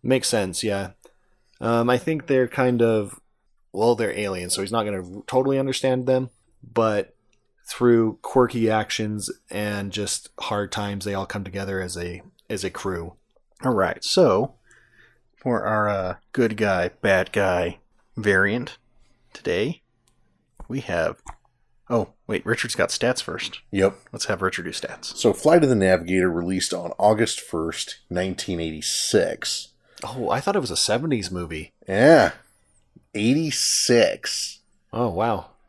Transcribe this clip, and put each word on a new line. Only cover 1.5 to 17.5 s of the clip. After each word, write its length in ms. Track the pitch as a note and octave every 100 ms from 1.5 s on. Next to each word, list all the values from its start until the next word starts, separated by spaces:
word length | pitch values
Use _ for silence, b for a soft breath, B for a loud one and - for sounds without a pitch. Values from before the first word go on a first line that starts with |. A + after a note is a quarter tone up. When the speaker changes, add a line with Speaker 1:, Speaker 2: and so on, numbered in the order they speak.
| _
Speaker 1:
Um, 280 | A2+ A#2 A#2+
I 80 | B2+
think 300 | E3 D#3 -
they're 220 | C3+ B2
kind 320 | - B2+ B2
of, 400 | A#2 A2 G2+ - _ _ _ _ _
well, 240 | F#2 A2+ A#2
they're 160 | A2
aliens, 420 | - G2+ F#2 F2
so 80 | -
he's 120 | G2
not 100 | A2+
gonna 380 | G#2+ G2 F2+ G2 -
totally 320 | C3 C3+ C3+
understand 480 | C3+ B2+ C3+ B2+ B2+
them, 260 | C3 C3 _ _ _
but 540 | A#2 A2+ A2 G#2 G2 _ _ _ _ _ -
through 540 | - B2 A#2 A2+ A2
quirky 460 | - C3+ A#2+ B2 A2
actions 640 | G#2+ G#2 - G#2+ G#2+ - - _
and 440 | G2+ G#2 G2+ G2+
just 340 | G2 G2 - - -
hard 280 | - G#2 G2+
times, 360 | - G2+ G2+ G2+
they 80 |
all 120 | G2 G2
come 200 | G#2 F#2
together 340 | F#2+ G2 F#2+
as 160 | F2+ F#2
a, 260 | F2 F2 - _ _
as 160 | G#2 F#2
a 40 |
crew. 440 | - G3 F2 E2+ - _ _ _ _
Speaker 2:
All 100 | C3+
right, 300 | A2 F#2+ -
so 520 | - - D#3 F#2+ B3 _ b b b b b b _ _
for 260 | C3 A#2+
our, 240 | G#2+ G#2+ G#2
uh, 280 | G2 F#2 F2+ _
good 240 | - A2+ G#2+
guy, 320 | G#2 F#2 F2 -
bad 300 | G2+ F#2+ F#2+
guy 480 | G#2+ F#2+